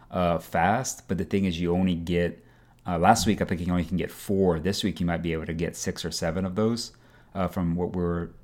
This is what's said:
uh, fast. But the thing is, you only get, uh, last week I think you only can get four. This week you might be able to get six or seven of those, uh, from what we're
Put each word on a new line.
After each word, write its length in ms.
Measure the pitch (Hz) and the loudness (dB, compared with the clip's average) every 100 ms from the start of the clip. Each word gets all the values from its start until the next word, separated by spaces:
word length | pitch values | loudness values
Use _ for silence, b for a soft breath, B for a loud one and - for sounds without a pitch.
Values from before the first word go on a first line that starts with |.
| B | B
uh, 260 | 92 87 82 | 0 2 0
fast. 720 | - 87 90 120 131 - - | 0 2 4 2 -2 -8 -6
But 80 | 92 | -4
the 80 | 90 | 0
thing 180 | 101 | 0
is, 160 | 95 82 | 0 0
you 140 | 85 90 | 0 2
only 200 | 92 85 | 2 0
get, 460 | 85 87 87 - b b b b 90 | 0 0 0 -2 b b b b -4
uh, 100 | 85 | 4
last 280 | 92 117 113 | 6 6 4
week 140 | 95 | 2
I 40 | 90 | 0
think 140 | 87 | -2
you 100 | 87 | 0
only 140 | 90 | 0
can 140 | 80 87 | 0 -2
get 140 | - | -4
four. 480 | - - 98 92 80 | -8 -2 2 4 2
This 200 | 90 98 | 0 0
week 200 | 101 87 | -2 -2
you 40 | 87 | -2
might 160 | 85 | -2
be 120 | 85 | -2
able 120 | 80 80 | -4 -4
to 80 | |
get 220 | 80 - - | -4 -4 -4
six 300 | - 87 85 | -6 -6 -6
or 60 | |
seven 340 | - 85 92 95 | -4 -2 -2 -2
of 100 | 95 | 0
those, 380 | 110 117 - b b b b 95 | 0 0 -6 b b b b -4
uh, 120 | 90 | -2
from 260 | 95 85 85 | 0 -2 0
what 180 | 87 | -2
we're 360 | 92 87 85 85 - | -2 -2 -2 -6 -12